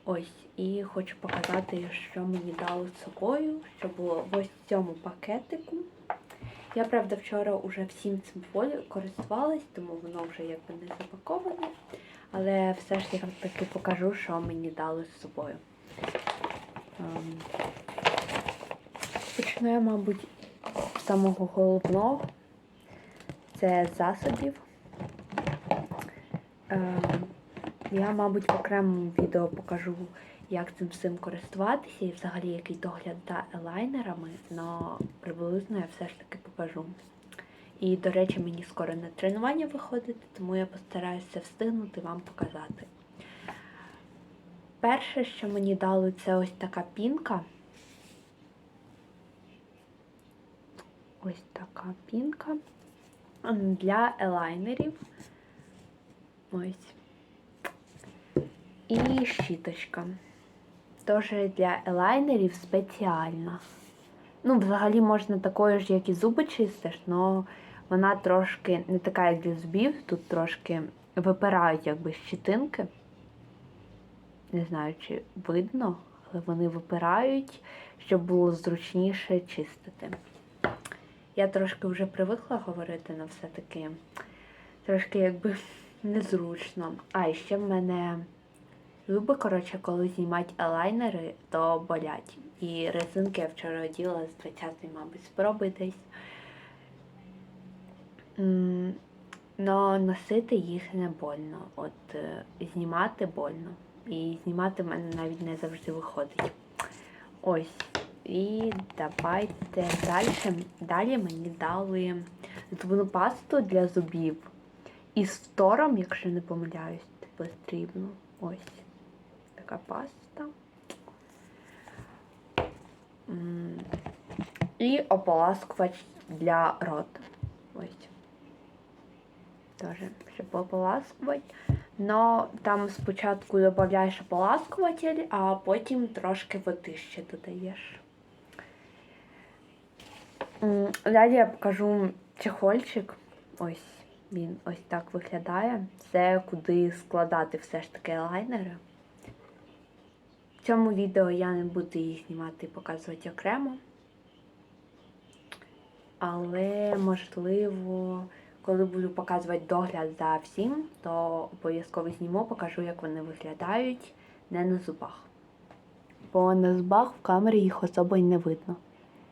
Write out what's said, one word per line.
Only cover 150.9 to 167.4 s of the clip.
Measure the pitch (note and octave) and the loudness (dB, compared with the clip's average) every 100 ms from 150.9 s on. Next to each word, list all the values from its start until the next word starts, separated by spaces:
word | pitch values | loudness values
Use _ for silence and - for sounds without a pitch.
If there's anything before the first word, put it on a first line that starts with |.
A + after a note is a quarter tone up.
відео | G3 G3+ F#3+ F#3 | 4 4 4 4
я | F3+ F3+ | 4 0
не | F3+ | 0
буду | F3 F3 F3 E3 | -2 -4 -4 -4
їх | D#3+ D#3+ - | -4 -6 -10
знімати | E3 D#3+ D#3+ D#3+ | -10 -10 -10 -14
і | |
показувати | - - D#3+ F3 D#3+ F3+ | -12 -10 -10 -10 -12 -12
окремо. | F3 F#3+ B3 C#4 C4 - - _ _ _ - - - - - - - - - - - - - - - - - - - | -4 -2 0 -2 -6 -16 -20 _ _ _ -20 -20 -20 -20 -20 -20 -20 -20 -20 -20 -20 -20 -20 -20 -20 -20 -20 -20 -6
Але, | F3 F3 F3 F3+ G3 G3+ G#3 G3+ | -4 -4 -4 -2 0 0 0 2
можливо, | F#3+ F#3 - - F3+ G3 G#3 F#3+ F#3 F#3 F#3 F#3 F#3 - - - | 2 2 -2 -6 2 2 2 -2 -4 -4 -2 -6 -8 -16 -20 -8
коли | - F#3 | 0 2
буду | F#3+ F#3 F3+ | 4 2 -2
показувати | F3+ F3+ F3 E3+ F3 D#3+ | -4 -2 -2 0 -4 0
догляд | F3+ F3+ E3+ D#3+ D#3 | 0 0 -2 -4 -2
за | D#3+ D#3 | 0 0
всім, | - - A3 D4+ D#4 - | -2 -2 -2 -2 -6 -10
то | E3+ E3 E3 E3 - | -4 -2 0 -2 -6
обов'язково | - E3 E3 E3+ - E3 | -6 -4 -4 -4 -4 -4
зніму, | E3+ F3 F#3 | -4 -2 0
покажу, | A3+ A3+ E3+ - | -2 -4 -6 -4
як | F3 E3+ | -6 -6
вони | D#3+ D#3 | -6 -6
виглядають, | D#3+ D#3 D#3 D#3 E3+ A3+ B3+ B3 - - - - - | -8 -10 -12 -8 0 0 0 -4 -12 -20 -20 -20 -6
не | F3 | 0
на | F#3 F#3 | 2 2
зубах. | F3+ D#3 - - - - - - - - - - - - - | -2 -8 -10 -12 -20 -20 -20 -20 -20 -20 -20 -20 -20 -20 0
Бо | F#3 F#3 | 4 6
на | F#3 F#3 F3+ | 8 6 4
зубах | F3+ G3+ - - | 6 6 6 0
в | |
камері | - F#3 | 4 6